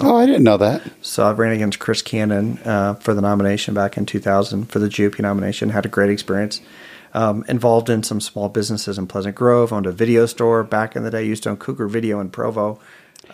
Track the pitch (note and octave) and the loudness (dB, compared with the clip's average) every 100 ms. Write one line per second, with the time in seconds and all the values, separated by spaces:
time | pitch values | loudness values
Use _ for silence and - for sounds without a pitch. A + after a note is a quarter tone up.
0 | C#4 A#3+ B3 C#4 A#2 G#2 G#2 C#3+ - - | 2 4 4 6 6 6 4 2 -6 -16
1 | - - G#2+ G#2+ A2+ A2+ G#2+ G2 - G#2+ | -8 0 0 2 0 0 -2 -4 -4 -4
2 | - A2+ G#2+ G2+ G#2+ A#2+ - G#2+ G2 G#2 | -2 -2 0 0 -2 -4 -2 0 0 -2
3 | - G#2 G2+ G2+ G2 G2+ - G2+ G2 - | -2 0 2 2 0 0 -2 -2 -2 -2
4 | G#2 G#2 G2+ G2 G2+ G2+ A2+ - G#2 - | -4 -4 0 2 2 -4 -4 -2 -2 0
5 | G2+ G2 G#2 G2+ G2 G#2+ G#2+ G#2+ G#2 - | 0 0 -2 -2 -2 -2 -2 -2 -2 0
6 | G2+ G#2 - G2 G#2 - - - - - | 2 0 -2 -2 -2 -6 -14 -20 -20 -20
7 | - - A2 G#2 - B2 A#2+ A2+ A2+ A2+ | -10 -2 0 -2 -2 0 4 4 2 0
8 | G#2+ G#2+ - - G#2 G#2+ G#2 G#2+ - G2+ | -2 -6 -6 -6 -4 -2 -2 -4 -4 -6
9 | F#2 G2+ G2 G2 B2 A#2+ A#2 G#2+ F#2 F2+ | -6 -4 -6 0 4 4 4 0 -4 0
10 | A2+ A#2 A#2 - A#2 A2+ A2 G#2+ A2 A#2+ | 2 4 2 2 2 2 2 -2 -2 -4
11 | A2+ A2 A2 G#2+ G#2+ G#2 - - G#2+ A2+ | -6 -4 -4 -4 -6 -6 -8 -6 -4 -2
12 | A2+ G#2 G2 G#2 A#2 G#2+ G#2 G#2+ - - | -2 -4 -6 -6 -4 -2 -4 -6 -14 -20
13 | _ - - | _ -20 -20